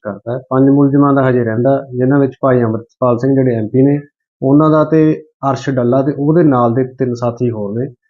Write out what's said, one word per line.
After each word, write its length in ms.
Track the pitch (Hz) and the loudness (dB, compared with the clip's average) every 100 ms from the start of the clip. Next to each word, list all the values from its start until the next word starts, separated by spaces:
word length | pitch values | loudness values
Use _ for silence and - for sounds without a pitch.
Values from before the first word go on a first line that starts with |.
ਕਰਤਾ 300 | 107 98 113 | -12 -12 -10
ਹੈ। 40 | 131 - | -10 -4
ਪੰਜ 200 | 131 135 | 0 2
ਮੁਲਜ਼ਮਾਂ 440 | 139 139 139 143 | 4 2 2 2
ਦਾ 160 | 139 131 | 2 2
ਹਜੇ 140 | 123 | 0
ਰਹਿੰਦਾ, 420 | 113 110 131 139 - | 0 -2 0 -2 -4
ਜਿਨ੍ਹਾਂ 280 | 123 127 143 | -4 0 2
ਵਿੱਚ 120 | 135 - | 0 -2
ਭਾਈ 220 | 135 127 | 0 0
ਅੰਮ੍ਰਿਤਪਾਲ 540 | 117 110 - - 123 117 | 0 -4 -8 -4 -2 0
ਸਿੰਘ 140 | 131 | 0
ਜਿਹੜੇ 240 | 135 127 113 | 0 0 -2
ਐਮਪੀ 260 | 107 131 | -2 0
ਨੇ, 180 | 139 143 - _ _ _ | 2 0 -6 _ _ _
ਉਹਨਾਂ 280 | 131 143 156 | 0 2 4
ਦਾ 140 | 156 | 2
ਤੇ 400 | 151 160 156 156 - _ 139 | 2 2 2 0 -6 _ -6
ਅਰਸ਼ 200 | 127 - | -4 -4
ਡੱਲਾ 320 | 127 120 131 | -2 0 0
ਤੇ 120 | 135 135 | 0 -2
ਉਹਦੇ 240 | 143 160 | 0 2
ਨਾਲ 300 | 156 127 120 | 2 2 2
ਦੇ 100 | 117 | 0
ਤਿੰਨ 300 | 127 - 127 | -4 -4 -6
ਸਾਥੀ 380 | 117 120 117 123 | -4 -6 -4 -4
ਹੋਰ 280 | 110 101 110 | -4 -6 -8
ਨੇ, 140 | 135 - _ | -8 -12 _